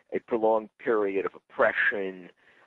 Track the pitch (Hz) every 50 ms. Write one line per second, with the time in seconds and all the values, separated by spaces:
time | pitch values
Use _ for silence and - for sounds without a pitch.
0 | _ _ - - - - 127 113 110 110 110 110 110 104 _ _ - 127 117 107
1 | 104 98 98 98 87 87 - 80 - _ - - 127 110 98 - - - 117 104
2 | 98 95 92 92 90 85 - _ _ _ _ _ _